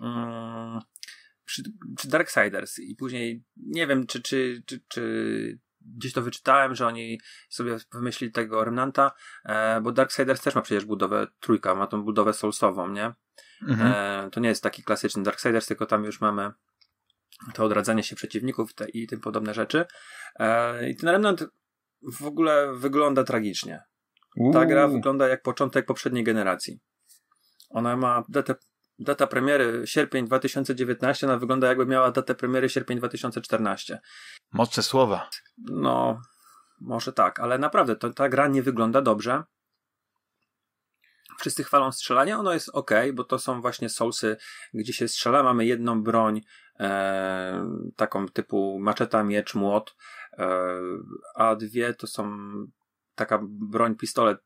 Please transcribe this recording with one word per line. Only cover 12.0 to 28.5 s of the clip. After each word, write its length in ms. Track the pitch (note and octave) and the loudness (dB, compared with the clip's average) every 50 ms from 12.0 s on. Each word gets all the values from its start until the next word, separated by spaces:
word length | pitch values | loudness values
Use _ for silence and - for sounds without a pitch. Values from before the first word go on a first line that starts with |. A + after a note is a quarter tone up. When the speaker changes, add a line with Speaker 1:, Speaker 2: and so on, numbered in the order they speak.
| G2+ | -4
Speaker 1:
budowę 300 | G#2+ G#2+ G#2+ G#2 G#2+ G#2+ | 0 2 2 4 2 2
soulsową, 560 | - - G#2+ G#2 - A#2 G#2 F#2 F#2+ F2+ F2+ | 0 0 -2 0 2 2 2 2 0 -4 -4
nie? 240 | G2+ G#2 G#2+ A#2 A#2+ _ _ _ _ - - - - - - - | -4 -4 -6 -6 -8 _ _ _ _ -20 -20 -20 -20 -8 -2 -2
Speaker 2:
Mhm. 260 | B2+ A2 A2+ A#2 - G2+ G2+ G2+ G2 G2 G2 | 0 4 4 4 4 2 0 -2 -4 -4 -6
Speaker 1:
E, 40 | G2 | -6
to 80 | - A2+ | -4 0
nie 100 | A#2+ A#2 | 2 2
jest 140 | G#2+ - - | 2 2 0
taki 200 | G#2+ - - - | -4 -4 -4 -2
klasyczny 400 | - G#2+ - - G#2 - G#2 F#2+ | -2 -2 0 0 -2 -2 0 -2
Darksiders, 440 | G#2 - - - B2 A2+ A2+ - - | -2 -2 0 0 0 0 0 0 -2
tylko 180 | G#2+ - A2 | -4 -4 -2
tam 180 | - A2 G#2 G#2 | 0 0 0 0
już 180 | G#2+ G#2 - | -2 -6 -2
mamy 300 | A2 G#2+ G#2 G2+ G2 G#2 G#2 _ _ _ _ _ _ _ _ _ _ _ _ _ _ _ - - - - - | -2 0 0 0 -4 -6 -8 _ _ _ _ _ _ _ _ _ _ _ _ _ _ _ -20 -20 -18 -10 -4
to 120 | - A2+ | 0 2
odradzanie 380 | A2 G#2 G#2 G2+ - A2 A2 G2+ | 2 2 2 2 2 2 0 0
się 120 | - - | -2 -6
przeciwników 560 | - - - - G#2+ A#2+ C3 - - A2+ A2 | -10 -10 -6 -6 -4 -4 -4 -2 -4 -4 -6
i 20 | - | -6
te, 160 | - A2 G#2+ | -10 -10 -8
i 180 | - A#2 A2+ A2 | -8 -8 -8 -8
tym 120 | A#2+ A2 | -8 -8
podobne 340 | - A2+ G#2+ A2 A2 G#2+ G#2 | -8 -6 -4 -4 -4 -4 -4
rzeczy. 320 | A2+ G#2+ - - D#3 F3 - - - - - - - - - - - | -4 -2 0 0 0 0 -2 -6 -20 -20 -20 -20 -18 -18 -14 -6 -2
E, 500 | A#2 A2 A2+ A#2 A#2+ A#2 A#2+ A#2+ A#2+ C3 | 0 2 2 2 2 0 -2 -4 -4 -4
i 60 | B2+ | -4
ten 140 | - D#3 E3+ | -2 0 2
Remnant 360 | F3 G3 G#3+ G#3 F#3 D#3+ D3+ - _ _ _ _ _ _ _ _ _ _ - C#3+ B2+ - | 4 4 4 2 2 0 -2 -8 _ _ _ _ _ _ _ _ _ _ -14 -14 -12 -8
w 60 | C#3+ | -8
ogóle 480 | D3 D3 D#3+ D#3+ D#3 D3+ D3 C#3+ C#3 C3 | -6 0 2 2 4 6 4 4 2 0
wygląda 480 | B2 B2+ C#3 C3+ D3 D3+ C#3+ C#3 C3+ B2+ | -2 -2 0 2 4 4 4 4 4 2
tragicznie. 600 | - B2 A2+ G#2+ G#2 F2 - - - D#2+ E2 - _ _ _ _ _ _ _ _ _ - - A#2 B2+ D#3+ | 2 2 0 0 -2 -4 -6 -8 -8 -10 -14 -16 _ _ _ _ _ _ _ _ _ -2 2 4 6 6
Ta 60 | D#3 | 6
Speaker 2:
Uuu. 80 | - - | 6 6
Speaker 1:
gra 200 | C#3 C#3 C#3+ C#3+ | 6 6 6 6
wygląda 400 | C#3 A#2+ G#2+ C3+ C3+ C3+ C#3 C3 | 4 2 0 0 2 4 4 4
jak 140 | C3 C3 | 2 2
początek 440 | - B2+ A#2+ - C#3+ B2+ - C3+ B2+ | -2 -2 -2 0 0 0 0 0 0
poprzedniej 380 | - - - - B2 B2 B2 A2+ | 0 -2 -2 -2 -2 -2 0 0
generacji. 560 | A#2 A2 A2 G2+ F#2+ F2+ F2 - - - - _ _ _ _ _ _ - _ _ _ _ _ _ _ _ _ - _ | 2 2 2 2 0 0 -2 -4 -10 -14 -14 _ _ _ _ _ _ -20 _ _ _ _ _ _ _ _ _ -16 _
Ona 280 | - A2+ A#2 A#2+ A#2+ B2+ | -4 -2 -2 0 0 0
ma 260 | B2+ B2 A#2+ A#2+ A#2 - | 2 2 2 2 0 -2
datę, 260 | - C#3+ C3+ - | -2 -2 0 -2